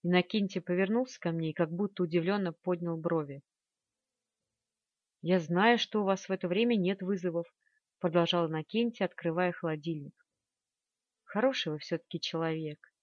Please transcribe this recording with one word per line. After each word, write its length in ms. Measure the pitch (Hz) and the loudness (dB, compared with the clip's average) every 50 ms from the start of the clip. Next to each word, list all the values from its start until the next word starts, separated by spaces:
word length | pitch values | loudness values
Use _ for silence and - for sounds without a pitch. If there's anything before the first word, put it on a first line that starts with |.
| - | 2
Иннокентий 580 | 175 180 180 180 - - 220 202 190 - 185 | 4 4 4 4 4 0 0 0 0 -2 -6
повернулся 580 | - - 180 180 196 190 220 240 262 254 - - | -2 -2 0 0 2 2 2 0 0 -2 -6 -6
ко 120 | - 175 | -4 -2
мне 180 | 165 165 165 160 | -2 0 -2 -2
и 40 | 156 | 0
как 180 | - 170 156 | 0 -2 -2
будто 320 | 165 175 208 196 - - 180 | 0 -2 -2 -2 0 -2 -2
удивлённо 500 | 160 160 175 165 180 202 208 190 175 160 | 2 2 0 2 2 0 0 0 -2 -4
поднял 440 | _ _ 185 180 165 175 170 165 | _ _ -2 -2 0 -2 -4 -4
брови. 440 | 165 151 156 165 160 147 143 139 143 _ _ _ _ _ _ _ _ _ _ _ _ _ _ _ _ _ _ _ _ _ _ _ _ _ _ _ _ _ _ _ _ _ _ _ _ | -2 -2 0 0 0 -2 -4 -10 -14 _ _ _ _ _ _ _ _ _ _ _ _ _ _ _ _ _ _ _ _ _ _ _ _ _ _ _ _ _ _ _ _ _ _ _ _
«Я 180 | - 160 185 185 | 0 2 2 2
знаю, 400 | 160 147 175 180 202 233 240 233 | 2 2 2 4 6 6 6 4
что 220 | - - - 214 | 2 0 0 0
у 40 | 208 | 2
вас 240 | 190 196 190 - - | 2 0 0 0 -6
в 20 | |
это 160 | 190 185 - | -4 -4 -2
время 280 | 175 175 202 233 240 240 | -2 2 2 2 2 2
нет 260 | 208 175 180 202 190 | 2 2 2 0 -2
вызовов», — 460 | 180 180 202 185 170 180 165 170 170 - _ _ _ _ _ _ _ _ _ _ | -2 -4 -2 -2 -2 -2 -2 -2 -4 -6 _ _ _ _ _ _ _ _ _ _
продолжал 480 | - 175 156 175 170 165 - 175 170 | -2 2 4 4 2 4 2 0 0
Иннокентий, 560 | 160 160 156 156 _ - 220 233 233 233 - 196 | 0 0 -4 -4 _ 0 0 0 0 0 -2 -4
открывая 460 | 175 - - 160 170 160 175 180 180 175 | -4 -4 -4 -4 -2 0 0 0 0 -2
холодильник. 600 | - - 165 156 151 147 165 165 151 143 143 _ _ _ _ _ _ _ _ _ _ _ _ _ _ _ _ _ _ _ _ _ _ _ | -2 -4 -4 -4 -4 -4 -6 -6 -6 -8 -12 _ _ _ _ _ _ _ _ _ _ _ _ _ _ _ _ _ _ _ _ _ _ _
«Хороший 480 | - - 202 233 269 262 - - 165 | -6 -2 2 2 2 2 0 -4 -4
вы 80 | 151 147 | -4 -6
всё-таки 400 | - - 175 160 _ _ - 165 | -4 -6 -6 -6 _ _ -8 -6
человек 760 | - - - 160 165 160 160 160 160 151 151 _ - _ _ _ | -6 -4 -4 -2 -2 -2 -2 -4 -6 -8 -10 _ -20 _ _ _